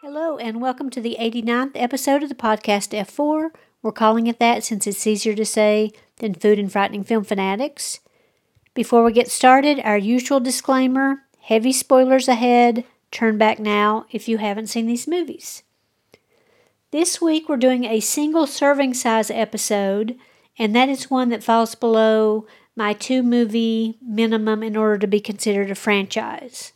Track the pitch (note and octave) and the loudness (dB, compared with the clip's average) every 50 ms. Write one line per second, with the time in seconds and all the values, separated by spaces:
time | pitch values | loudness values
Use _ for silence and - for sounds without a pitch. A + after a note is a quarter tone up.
0 | - C#4+ C#4+ D4+ D#4+ E4 D#4 - - A#3 A3 A3+ A#3+ C4 B3+ B3+ D4 C4+ - C4 | -16 -10 -8 -6 -4 -4 -4 -6 -6 -8 -6 -4 -4 -4 -4 -4 -8 -8 -8 -6
1 | A3 A#3 A#3 - A#3 A3+ A3+ A#3+ A3 A3+ A#3+ A#3+ B3+ C#4 C4+ - B3 A#3+ C#4 C4 | -6 -6 -6 -4 -4 -4 -4 -4 -2 -2 0 0 -2 -4 -4 -4 -4 -4 -4 -4
2 | - - C4+ C#4+ D4 C#4+ C#4 - - A3+ G#3+ G#3+ - - G#3 G3+ G3 - - G#3+ | 0 0 0 0 0 -2 -8 -4 0 0 0 0 0 0 0 0 -2 -4 -6 -6
3 | G3 - - - D4 D4 D4+ D#4 D#4 D#4+ D#4 - _ _ _ _ - A3 G#3+ - | -8 -8 -4 -4 -2 0 0 -2 -2 -4 -8 -12 _ _ _ _ -8 -8 -4 2
4 | A3+ G#3+ A3 A#3 A#3 A#3 A#3 _ A#3 A#3 A#3+ A3 A3 - A#3 G3+ - G#3 G3+ - | 2 2 4 4 2 0 0 _ 2 2 2 0 -2 -6 -6 -4 -4 -6 -6 -4
5 | - A3 G#3+ G3+ - A3 G#3+ G3+ A3 G#3 - A3+ G#3+ G#3+ G#3 G#3+ G#3+ G#3+ G#3+ - | -2 -2 0 0 0 -2 -2 -2 -4 -2 0 2 2 4 4 2 0 -2 -4 -12
6 | _ _ _ _ - A3 F#3+ - - G#3 G#3+ G#3 G3+ G3 F#3+ G3+ G3 G3+ - G#3 | _ _ _ _ -6 -6 -6 0 4 4 4 4 2 -2 0 -2 -2 -2 -2 -8
7 | G3 - A#3 A3 G3+ - G#3+ G3 F#3+ F#3+ G3 G3+ C4 D4+ D4 - - - - - | -4 -2 -2 -2 0 -2 -4 -2 -2 -2 -2 -2 -4 -6 -6 -8 -10 -10 -10 -12
8 | _ _ _ _ _ _ _ _ _ _ _ _ _ _ _ - A#3 - - A#3 | _ _ _ _ _ _ _ _ _ _ _ _ _ _ _ -4 -2 4 4 4
9 | A#3 A#3 A3 A#3 A#3+ - - - - B3+ B3+ C4+ C#4 D4 D4 C4+ A#3 A3 G#3 G#3 | 4 6 4 2 0 0 -2 4 6 6 6 6 6 2 0 0 0 0 0 0
10 | G3 G#3 A#3+ B3+ B3 - C#4+ C4+ A#3+ C4 B3 - - - C4 C4 C4 C4 B3+ C4 | 0 0 0 0 0 0 0 0 0 -2 -4 -6 -2 -2 0 0 2 0 0 0
11 | C4+ C4+ C#4 C4+ _ _ _ _ _ - A3+ A3+ A3 B3+ C4 C4 - _ C#4 C4 | 0 0 -2 -2 _ _ _ _ _ 0 0 2 2 2 -2 -2 0 _ 4 4
12 | C4 B3+ C4 C4+ B3+ C#4 B3+ A3+ B3 B3 A#3+ A#3+ A#3+ A#3+ A#3 A#3 A#3+ - _ _ | 6 6 4 2 4 2 2 2 4 4 4 6 4 4 2 0 -4 -8 _ _
13 | _ _ - - A#3 A3+ A3 G#3 A3 G#3+ A3 - G#3+ G#3+ G#3 G#3 G#3 G#3 G#3+ A3 | _ _ -8 -2 0 0 2 2 2 0 0 0 -2 -2 0 2 2 2 0 0
14 | - _ - A3 - - A3+ A3 G#3+ G#3 G3+ G#3 A3 G#3+ - A#3+ A3+ A3+ A#3+ A#3+ | -4 _ -12 -10 -4 -4 -4 -2 -2 -4 -4 -6 -8 -6 -4 -4 -2 -2 -2 -4
15 | - - D#4+ F4+ E4+ C4+ A3+ - - - - - _ _ _ _ _ _ _ _ | -4 -4 -4 -4 -4 -6 -8 -14 -16 -16 -18 -18 _ _ _ _ _ _ _ _
16 | _ _ _ _ _ _ _ _ _ _ _ _ _ _ _ _ _ _ - D4 | _ _ _ _ _ _ _ _ _ _ _ _ _ _ _ _ _ _ -2 -2
17 | E4+ E4+ - - E4+ E4 D#4 D#4 D#4 - D4+ C4 A#3 B3+ B3+ B3 B3 G#3+ A3+ A3 | -2 -2 -2 -2 0 0 0 0 0 -2 -2 2 2 2 2 2 -2 -2 -2 -2
18 | G#3+ - - - D4 D4+ D#4 E4 D#4 C#4 - - D4 C#4+ C#4+ C#4 C#4 C4 B3 B3 | -2 -2 -2 -2 -2 0 2 0 0 0 -2 0 2 2 4 4 2 0 -2 -2
19 | - A#3+ A3+ A3+ G#3+ G#3+ A3 A#3 A3 G#3+ - G#3+ - - G#3+ G3+ G3+ G3 G3 G#3 | 0 0 2 2 0 -2 -2 -4 -4 -4 -4 -8 -4 -2 -2 0 0 0 0 -2
20 | A3 A3 B3 - _ _ _ _ _ _ _ _ A#3 G#3+ G#3 A#3+ B3+ C4+ C#4 C4 | -2 -4 -6 -10 _ _ _ _ _ _ _ _ -2 0 4 4 2 2 0 -4
21 | - - C4+ B3+ B3+ A#3+ A#3 G#3+ - - A3+ A3+ A3+ A3 - _ - A#3 A3+ A3 | -4 -2 -2 0 0 0 -2 -2 0 2 2 2 2 0 -4 _ 0 2 2 4
22 | A3 A3 A3 A3 A3 G#3+ G#3+ A3 G#3+ - - - _ _ _ - A3 G#3 G#3 G#3 | 4 4 4 2 2 2 0 -2 -4 -10 -20 -20 _ _ _ -4 -2 -2 -2 -4
23 | - - C4 C4 B3 A#3+ A#3+ A#3+ A#3+ A3 G#3 A#3 A3+ A3+ A3+ A3+ A3+ A3+ A3 _ | -4 -2 -2 0 2 2 2 2 2 2 0 -2 0 0 0 -2 -2 -4 -6 _
24 | - B3 G#3+ G#3 A3+ A3+ A3+ A3 G#3+ A3 A3 G#3+ A3 A3+ G#3 G#3+ A3 G#3+ G#3 G3+ | -10 -8 -2 0 0 2 2 0 0 0 -2 -2 -4 -4 -2 0 2 2 2 0
25 | G3+ G3+ G3 G#3 G3+ - G#3 G3+ - A3 G3+ G3 G3+ G3 G3 G3 - A3+ G#3 G3+ | 0 0 0 0 -2 -2 -10 -6 -4 -2 -2 -2 -2 -4 -4 -6 -2 0 0 0
26 | G3 G3 - A3 A3 - - - - B3 - - - - _ | 0 -2 -6 -6 -6 -6 -10 -12 -14 -16 -18 -16 -18 -18 _